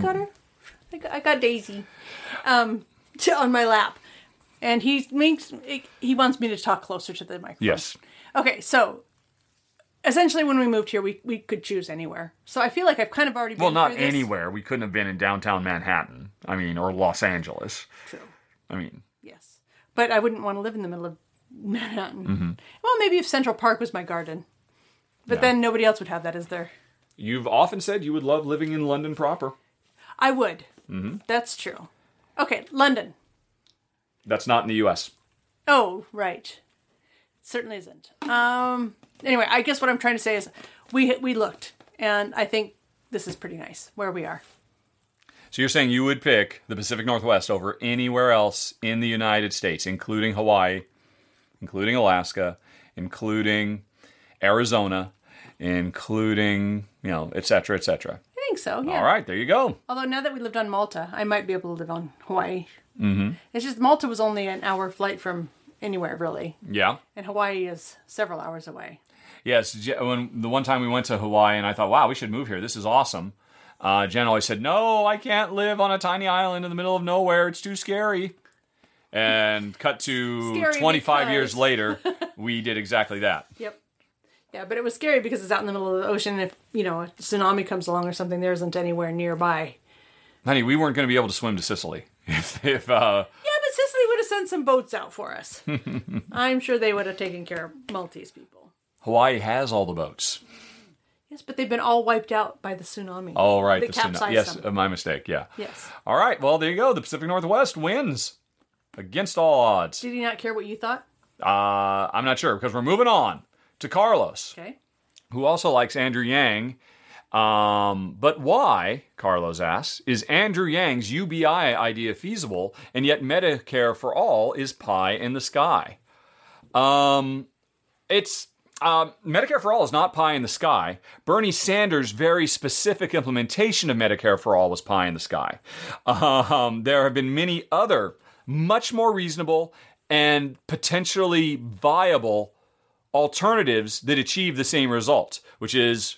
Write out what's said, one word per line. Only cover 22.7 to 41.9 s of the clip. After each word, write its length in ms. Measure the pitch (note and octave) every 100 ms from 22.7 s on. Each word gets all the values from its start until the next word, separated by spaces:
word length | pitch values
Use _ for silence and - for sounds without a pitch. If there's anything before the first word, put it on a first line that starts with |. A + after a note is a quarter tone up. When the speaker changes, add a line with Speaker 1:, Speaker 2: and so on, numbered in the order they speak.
| -
Speaker 1:
Well, 120 | A#4 B4
maybe 180 | G#4 F4+
if 100 | F4
Central 260 | C#4 C4
Park 260 | - A#3 A3+
was 120 | A#3
my 80 | F#3
garden. 420 | F3 E3+ D#3+ D#3+ - _ _ _ _ _ _ _ -
But 80 | A#3
Speaker 2:
Yeah. 60 |
Speaker 1:
then 200 | B3+ B3
nobody 220 | A#3 A3+ A3
else 140 | G#3+
would 80 | F3
have 140 | E3+
that, 120 | E3 F3
is 120 | E3+
there? 240 | F3 E3+ - _ _ _ -
Speaker 2:
You've 280 | G#2 B2+ A#2
often 320 | A2+ F3 G3
said 220 | - G3+
you 100 | D3+
would 100 | D3+
love 220 | C3+ D#3 D3+
living 260 | D3+ D#3
in 160 | D#3 D3
London 260 | C#3+ D3+
proper. 400 | D3+ D3 C#3 C3+ - _ _ _ _ - -
Speaker 1:
I 140 | C4+
would. 340 | C4 A3 E3 - _ -
Speaker 2:
Mm-hmm. 280 | F#2+ G2 F#3+ -
Speaker 1:
That's 280 | A#3 A#3+ -
true. 320 | G3 - E3+ _ _ _ _ -
Okay, 260 | C#4+ A#3 -
London. 420 | C4+ C#4 B3+ - - _ _ _ _ _ _ _ _ _ _ -
Speaker 2:
That's 220 | G#2+ -
not 160 | A#2
in 60 | A2
the 60 | A2
U 140 | G#2
S. 220 | F2 - - _ _ _ _ -
Speaker 1:
Oh, 380 | C#4+ G3+ F#3 G#3+
right. 480 | G#3 G3 - - -
It 840 | _ _ _ _ _ _ _ _ -
certainly 300 | A#3+ A#3 G#3
isn't. 340 | E3 - - _ D4
Um, 680 | A#3+ A#3+ B3 B3 B3 A#3 - _ -
anyway, 220 | C4+ B3 A3
I 120 | A#3+
guess 180 | A#3+ C4+
what 80 | B3+
I'm 80 | A#3+
trying 180 | B3 A#3
to 80 |
say 120 | A3+ G#3+
is 120 | F#3+ - - - -
we, 220 | C4 B3+ B3+
we 160 | B3+ A#3
looked, 380 | G3+ - - - _